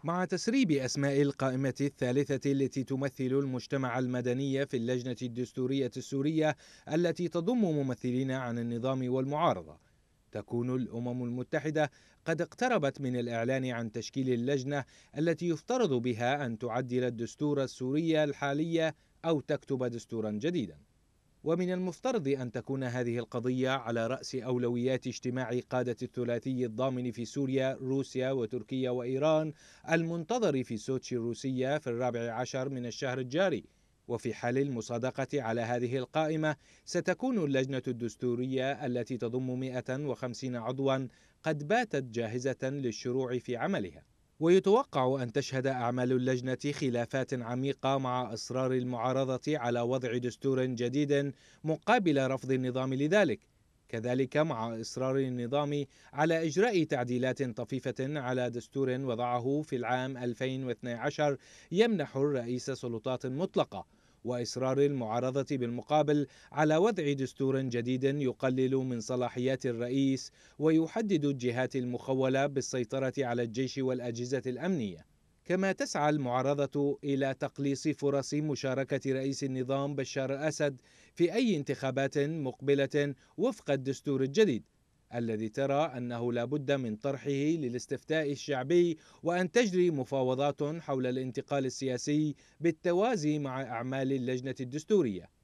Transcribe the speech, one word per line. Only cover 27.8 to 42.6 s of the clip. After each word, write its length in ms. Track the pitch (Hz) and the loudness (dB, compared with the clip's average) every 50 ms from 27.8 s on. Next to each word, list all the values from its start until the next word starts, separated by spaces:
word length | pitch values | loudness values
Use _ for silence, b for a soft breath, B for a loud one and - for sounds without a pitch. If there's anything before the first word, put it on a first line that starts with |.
روسيا 500 | 135 127 135 139 131 - - 127 127 131 | -2 0 0 0 -2 -2 -2 -2 0 0
وتركيا 600 | 135 135 117 107 127 123 107 - 135 131 127 123 | 0 0 -2 -2 -4 -6 -6 -4 -2 -2 0 0
وإيران، 640 | 123 127 120 123 131 131 147 160 160 156 156 156 143 B B B B B B - | 0 -2 -2 -2 0 2 4 4 4 4 2 0 -6 B B B B B B 0
المنتظر 720 | 165 170 165 165 170 170 160 - 226 247 220 175 143 131 120 | 2 2 2 0 -2 -4 -2 -2 0 2 2 2 2 2 0
في 120 | - 117 | -2 -6
سوتشي 400 | 104 - - 131 123 - - 127 | -6 -2 -2 -4 -4 -2 -2 -4
الروسية 600 | 120 113 120 113 - - 135 131 127 127 131 147 151 | -2 -2 -2 -4 -4 -4 -4 -2 0 0 0 0 -2
في 80 | - | -2
الرابع 460 | 131 117 117 127 123 117 117 117 117 | -4 -2 0 0 0 0 0 -4 -2
عشر 360 | 113 117 127 - - 131 131 139 | -2 -4 -4 -2 -2 -4 -4 -2
من 180 | 139 127 120 | -4 -6 -6
الشهر 320 | 120 - - 147 131 123 131 | -6 -6 -4 -4 -2 -2 -2
الجاري. 460 | 127 123 131 165 196 185 143 98 - b b b b b b b _ - | -4 -2 0 2 2 2 0 -2 -6 b b b b b b b _ -6
وفي 260 | 120 110 - 117 110 | -6 -4 -2 -6 -6
حال 240 | - - 120 123 135 | -2 -2 0 2 2
المصادقة 840 | 143 143 127 117 107 - 120 120 120 127 - - 135 - - 143 | 0 0 -2 -6 -4 -4 -4 -2 -2 -2 -2 -4 -4 -2 -2 -2
على 180 | 120 113 113 117 | -2 0 -2 0
هذه 360 | 113 113 123 123 123 117 127 | 0 0 0 0 0 0 -2
القائمة، 600 | 135 127 - - 156 156 156 160 156 156 151 151 b b b b b b | -4 -4 -2 0 0 0 0 0 0 0 0 -2 b b b b b b
ستكون 600 | - - 175 - - 180 - - 269 254 214 160 | -4 -4 -2 0 0 -2 0 0 0 0 0 0
اللجنة 380 | 143 135 131 131 131 139 131 - 135 | 2 2 2 0 0 -2 -4 -2 -4
الدستورية 960 | 123 113 120 113 - _ 127 123 120 120 127 131 131 127 127 135 143 - 123 | -4 -2 -4 -6 -4 _ -2 -2 0 0 -2 -2 -2 -2 -2 -2 -4 -4 -4
التي 300 | 127 123 123 113 - 131 | -2 -2 -2 -2 -4 -4
تضم 440 | 110 123 113 117 127 131 127 127 127 | -4 -2 -2 -2 -2 -2 -2 -4 -4
مائة 460 | 131 131 123 127 120 - 127 135 151 | -4 -4 -4 -4 -4 -2 -4 -2 -2
وخمسين 500 | 143 120 - - 123 117 - - 127 123 | -4 -4 -4 -4 -6 -6 -6 -6 -4 -4
عضوا 500 | 120 113 120 127 131 135 135 131 135 131 117 b b b b b b | -4 -4 -4 -2 2 2 2 2 2 0 -6 b b b b b b
قد 260 | - 160 160 143 147 147 | -2 -2 -2 -2 0 2
باتت 340 | 208 240 247 214 - 143 131 | 2 2 2 0 -2 -2 -2
جاهزة 540 | 120 107 117 117 110 113 127 123 135 123 - | -2 -2 -2 -2 0 -2 -2 0 -2 -2 0